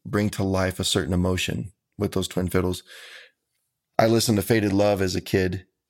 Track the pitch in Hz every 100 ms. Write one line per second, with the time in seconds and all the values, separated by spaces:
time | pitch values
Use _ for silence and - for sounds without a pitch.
0 | - 104 104 - 95 95 92 92 95 101
1 | 73 90 90 92 - - 101 - _ -
2 | 101 95 - - 92 92 90 87 - -
3 | - - - _ _ _ _ _ _ -
4 | 113 117 117 104 98 113 101 98 104 98
5 | 95 92 - 98 92 92 - _